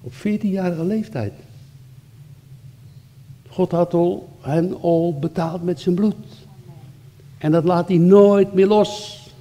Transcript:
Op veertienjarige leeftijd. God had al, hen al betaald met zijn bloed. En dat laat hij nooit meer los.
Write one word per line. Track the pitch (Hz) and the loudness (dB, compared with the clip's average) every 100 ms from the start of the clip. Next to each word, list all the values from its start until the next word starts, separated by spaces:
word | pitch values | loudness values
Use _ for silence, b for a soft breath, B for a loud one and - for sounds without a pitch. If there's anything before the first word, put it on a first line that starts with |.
Op | - | -16
veertienjarige | - 208 208 208 190 185 170 | -8 -6 -4 -4 -2 -4 -4
leeftijd. | 165 220 214 - 104 - - - - - - - - - - - - - - - - - - - - - - | -4 -4 -6 -8 -8 -10 -20 -20 -20 -20 -20 -20 -20 -20 -20 -20 -20 -20 -20 -20 -20 -20 -20 -20 -20 -20 -20
God | - 185 | -4 -2
had | 170 175 | 0 0
al, | 170 175 202 - - | 0 0 -2 -10 -16
hen | - 156 175 - | -4 -2 -2 -4
al | 170 170 170 147 | 0 0 0 -4
betaald | 160 - 165 175 | -6 -4 -6 -6
met | 170 175 | -6 -4
zijn | - | -2
bloed. | 180 208 - - - - - - - - - - - - - | 0 -2 -4 -12 -20 -20 -20 -20 -20 -20 -20 -20 -20 -20 -8
En | 156 | 0
dat | 165 | 0
laat | 165 180 175 | 2 0 0
hij | 180 | 2
nooit | 175 196 202 202 196 | 6 8 6 6 2
meer | 190 196 | 2 2
los. | 208 202 - - - - - | 4 2 -4 -14 -18 -20 -20